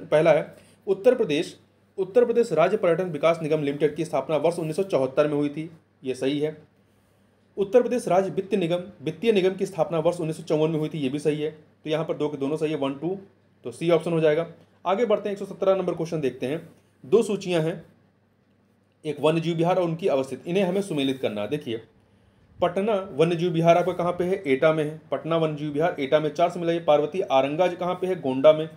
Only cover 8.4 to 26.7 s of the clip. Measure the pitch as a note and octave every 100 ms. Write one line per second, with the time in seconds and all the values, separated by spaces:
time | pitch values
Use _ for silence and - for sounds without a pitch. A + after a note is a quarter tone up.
8.4 | F#3+ G#3 E3+ F3+ G3 - C3+ D#3+ A3+ G3+
9.4 | F#3 F#3+ F#3+ - D3+ E3 E3 E3 D#3+ D#3+
10.4 | E3 D#3 D#3 D#3 D#3 D#3 C3 D3 D3+ D3
11.4 | D3+ - - _ D#3 D#3 E3 D3 D3 C#3+
12.4 | C#3 D#3 D#3 D3+ C3+ C#3 D#3+ G3 - _
13.4 | _ _ B2 - E3 E3 E3+ E3 D#3+ D3+
14.4 | E3 - _ _ E3+ G3+ A#3 G#3 G#3 G3
15.4 | F#3+ E3+ F#3+ F#3+ F3 E3 E3 E3 C3+ B2
16.4 | B2+ E3 - _ _ _ C3 G3+ A3 G3
17.4 | F3 E3+ D#3+ G3 - _ _ _ _ _
18.4 | _ _ _ _ _ _ D3+ C#3+ D3 E3
19.4 | D#3+ E3 E3+ F#3 F3 D#3+ F3+ C3+ C3 B2
20.4 | E3 F#3 F3+ F#3+ G3 D3+ C3+ C3+ A#2 G#2
21.4 | G#2 D3 C3 A2+ - _ _ _ _ _
22.4 | _ - F3 F3+ G#3 G3 G3 C#3 E3 E3+
23.4 | F3+ E3 E3 E3+ F3 F3 F3 F3 F3+ F#3+
24.4 | D3 C3 D#3+ D#3+ D3+ D#3 - C#3 D#3 E3
25.4 | D#3+ D3 D3+ C#3+ E3 - C3+ D3+ D3+ D3
26.4 | E3+ F3 E3+